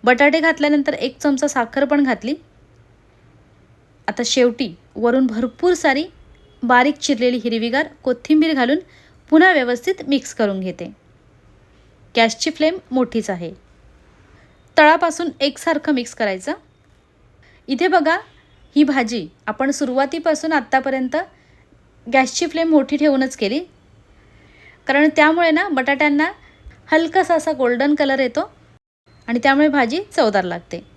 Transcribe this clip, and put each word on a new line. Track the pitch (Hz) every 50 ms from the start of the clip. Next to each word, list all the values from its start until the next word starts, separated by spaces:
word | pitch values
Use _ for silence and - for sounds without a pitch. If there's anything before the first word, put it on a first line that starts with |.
| -
बटाटे | 226 254 240 285 294 294 330
घातल्यानंतर | 311 330 320 320 294 294 294 294 277 - 285
एक | - - 262 - -
चमचा | - 294 277 269 294 294
साखर | - 262 233 226 - 269 277
पण | 254 294 285 285
घातली. | 262 233 - - 233 302 - - _ _ _ _ _ _ _ _ _ _ _ _ _ _ _ _ _ _ _ _ _ _ _ _ _ _ _ _ _ _ _ _ -
आता | 214 - 240
शेवटी | - - 254 247 247 233 240 269 196 165 - _ _ _
वरून | - 220 240 240 262 269
भरपूर | 247 220 220 240 254 - - - 359 359
सारी | 339 - 302 269 277 330 381 - - - - - _ _ _ _ _
बारीक | - 233 247 247 254 294 294
चिरलेली | - - - 285 220 240 247 247 247
हिरवीगार | 214 240 226 226 220 233 226 277 320 311 - _
कोथिंबीर | _ 262 247 247 - - 311 311 302 320 311
घालून | 262 247 240 285 359 359 _ _ - _ _ _ _ _ _
पुन्हा | 294 320 359 381
व्यवस्थित | 359 294 254 240 247 240 240 359 381 - -
मिक्स | 269 285 269 - - -
करून | - 226 202 196 190
घेते. | 185 185 175 - 175 - 208 _ _ _ _ _ _ _ _ _ _ _ _ _ _ _ _ _ _ _ _ _ _ _ _
गॅसची | 233 226 226 220 - - 320
फ्लेम | 302 - 311 311 359 381 _ _
मोठीच | 254 254 247 240 - 226 214 -
आहे. | 190 175 175 165 180 - _ _ _ _ _ - _ _ _ _ _ _ _ _ - - _ _ _ _ _ _ _
तळापासून | - 302 302 320 330 349 330 311 - 349 320 - _
एकसारखं | 277 285 269 - - 330 320 302 - 311
मिक्स | 294 254 240 - -
करायचं. | - 226 208 190 185 185 - 330 - _ _ _ _ _ _ _ _ _ _ _ _ _ _ _ _ _ _ _ _ _ -
इथे | 269 233 349 370
बघा | 339 370 294 311 330 381 - - _ _ _ _ _ _ _ _ _
ही | 285 302
भाजी | 262 285 269 247 208 233 226 160 165 _ _ _
आपण | - 214 - 269 269
सुरुवातीपासून | 277 - 294 262 247 262 277 269 330 330 311 349 311 302 - 320
आत्तापर्यंत | 320 285 226 - - 269 262 277 262 262 254 254 - 311 381 - _ _ _ _ _ _ _ _ _ _ _ _ _ _ _
गॅसची | 233 240 269 262 254 - - 349
फ्लेम | 311 - 320 330 330
मोठी | 311 294 262 269 285
ठेवूनच | 277 294 302 277 262 262 247 -
केली, | - 220 196 233 302 359 - _ _ _ _ _ _ _ _ _ _ _ _ _ - _ _ _ _ - - _ _ _
कारण | - 269 277 302 311 302
त्यामुळे | 330 294 311 320 339 349 330
ना | 311 330 381 403
बटाट्यांना | 311 262 262 269 277 262 302 294 285 285 311 349 - - - - _ _ _ - - _ _ -
हलकासा | 311 311 330 311 330 381 349 - 349
असा | 320 302 320
गोल्डन | 311 254 262 240 247 240 269 285 294
कलर | 285 294 269 269 269
येतो | 269 247 247 294 370 - _ _ _ _ _ _ _ _ _ _ _ _ _ _ _ -
आणि | 233 240
त्यामुळे | 233 277 269 277 302 302
भाजी | 269 285 247 226 254 349 415 -
चवदार | - - 277 214 208 196 180
लागते. | 180 175 175 - _ 175 170 - - _